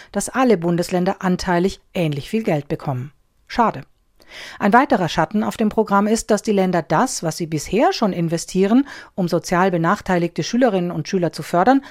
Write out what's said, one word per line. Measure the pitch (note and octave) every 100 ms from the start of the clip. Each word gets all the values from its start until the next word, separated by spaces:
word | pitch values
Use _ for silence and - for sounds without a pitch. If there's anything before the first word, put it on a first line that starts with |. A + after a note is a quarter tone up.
| -
dass | G3+ -
alle | A#3 B3+ G3
Bundesländer | E3+ F3 F3 F3+ F#3 -
anteilig | F#3+ F3+ - F3 F#3+ - _
ähnlich | F#3+ D#3+ C#3+ -
viel | A3
Geld | A3 D3+ -
bekommen. | D#3 - B2+ C3+ - _ _ _
Schade. | - A3 - - _ _ _ - - - -
Ein | G3+
weiterer | A#3+ D4 G#3+ D#3+
Schatten | - D#3+ G#3+
auf | A3 -
dem | G#3+
Programm | - G#3+ G3+ G#3
ist, | A3 -
dass | G#3
die | -
Länder | G3+ F#3 F3+
das, | D#3 D#3+ B3+ -
was | D#3+ -
sie | D#3
bisher | D#3 - G3 E4
schon | F#4+ G#3
investieren, | F3 E3+ E3 - F#3 G3 A#3+ C#4 - -
um | - F3
sozial | E3+ - F3 F#3+
benachteiligte | F3+ E3 G3+ - F3+ E3+ -
Schülerinnen | D#3 A#3 B3+ F#3+ F3
und | E3 D3
Schüler | F#3+ E3
zu | -
fördern, | D#3 E3+ G3 C4+ -